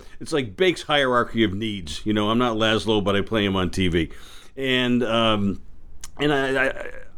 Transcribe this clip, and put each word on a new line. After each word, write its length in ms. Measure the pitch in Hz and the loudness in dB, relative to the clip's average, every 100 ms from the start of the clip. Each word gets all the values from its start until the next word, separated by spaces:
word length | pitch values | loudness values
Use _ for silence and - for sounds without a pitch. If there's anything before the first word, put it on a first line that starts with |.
| - - | -8 -14
it's 120 | - | -4
like 240 | 156 120 92 | -4 -4 0
Bake's 280 | 185 - | 2 2
hierarchy 600 | - 147 131 123 113 117 | 0 2 4 2 2 2
of 80 | 107 | 2
needs. 540 | 98 113 101 78 - 107 | 2 -4 -6 -8 -6 0
You 80 | |
know, 160 | 107 104 | 0 2
I'm 80 | 113 | 2
not 180 | 123 107 | 2 2
Laszlo, 480 | 110 110 98 107 | 2 2 2 2
but 100 | 95 | 2
I 60 | 98 | 0
play 240 | 98 110 | 0 0
him 100 | 101 | 2
on 140 | 95 92 | 2 0
T 200 | 95 92 | 0 2
V. 200 | 85 78 - - - - 135 | 2 0 -4 -16 -18 -16 -6
And, 480 | 135 127 123 123 | -2 0 2 2
um, 560 | 117 113 113 104 101 - - - - - - - | 2 2 4 2 0 -2 -6 -14 -12 -12 -12 -4
and 160 | 147 | 0
I, 360 | 143 135 135 131 | 0 0 0 0
I, 220 | - - - - | -2 -8 -12 -12